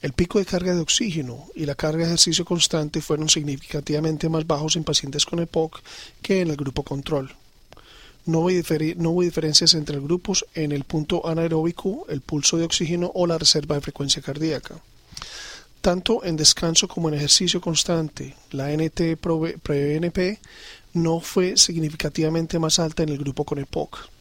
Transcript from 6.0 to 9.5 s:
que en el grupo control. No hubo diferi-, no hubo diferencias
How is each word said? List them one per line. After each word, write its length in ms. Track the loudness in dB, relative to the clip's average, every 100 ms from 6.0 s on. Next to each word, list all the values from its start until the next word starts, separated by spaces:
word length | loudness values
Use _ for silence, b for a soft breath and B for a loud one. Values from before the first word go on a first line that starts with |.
| B B
que 220 | 0 2
en 60 | 2
el 80 | 0
grupo 260 | -2 -4
control. 520 | -4 -4 0 -2 -2 -12 -20 -20 -20 B B B B B 0
No 140 | 4
hubo 100 | 4
diferi-, 460 | 2 2 0 0 0
no 160 | 2
hubo 100 | 4
diferencias 500 | 4 2 0